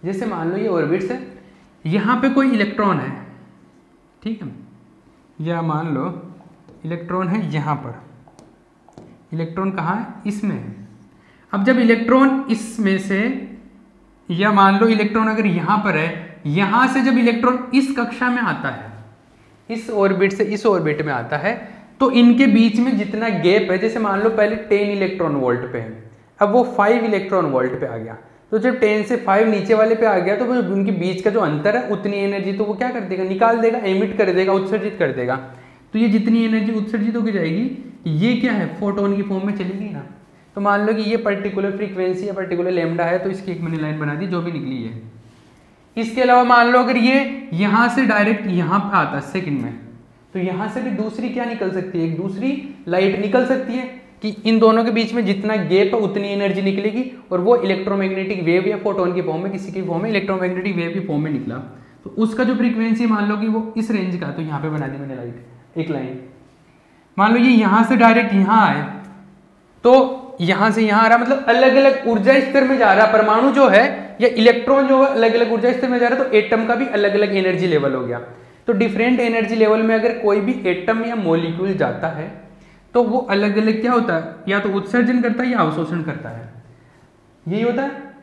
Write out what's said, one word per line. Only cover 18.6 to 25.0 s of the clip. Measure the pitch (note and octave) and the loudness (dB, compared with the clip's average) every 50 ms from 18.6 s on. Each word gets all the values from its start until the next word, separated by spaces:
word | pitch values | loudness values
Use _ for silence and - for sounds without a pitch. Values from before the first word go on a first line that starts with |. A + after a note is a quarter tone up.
| - C#3 | -4 -6
है, | B2 A2+ A2 - - - - - - _ _ _ _ _ _ _ _ _ _ _ | -8 -8 -14 -16 -18 -18 -20 -20 -20 _ _ _ _ _ _ _ _ _ _ _
इस | A3+ A3+ A3+ - | -10 -10 -8 -6
orbit | A#3 G#3 G3 G3 F#3+ F3 G3 G3 G3 | 0 2 2 2 2 2 2 0 2
से | - A3 | 0 -2
इस | F#3 G#3 G3+ - | -2 -2 0 0
orbit | A#3 G3 F3+ D#3+ D#3 D3+ D3+ D#3 | 2 2 2 0 -2 -2 -2 -4
में | D3+ C#3 | -4 -4
आता | B2 A#2 - D3+ | -6 -6 -4 -6
है, | D3 C#3+ G3+ A#3+ A#3+ - - - - - - - - | -4 -2 -4 -4 -4 -10 -16 -20 -20 -20 -20 -2 0
तो | C4+ B3+ | 0 2
इनके | - A#3 A#3+ A#3+ A#3 A#3+ C#4 | 4 6 6 8 8 6 6
बीच | C4+ G3+ A3 A3+ A#3 G#3 | 6 6 6 4 4 4
में | A3+ A#3+ C4 A#3+ | 2 0 0 0
जितना | G3+ G#3 G3+ G3+ G#3+ A3+ A#3 | -2 -4 -4 -4 -4 -2 -2
गैप | G3+ E3+ D#3 F3 F#3+ G#3+ F#3+ F3+ | -2 0 2 4 4 4 2 0
है, | F3+ F#3+ | -2 0
जैसे | - A3 A3+ B3 | 0 -2 -2 -2
मान | A3 G#3 G3 F#3+ | -2 -2 -2 0
लो | G#3 A3+ | 0 0
पहले | A3 G#3+ G#3 G#3 A3 | 2 2 0 0 0
टेन | A3 - - G#3 G3+ G#3 G#3 | -4 -4 -2 0 0 0 0
इलेक्ट्रॉन | G3+ G3 | -2 -2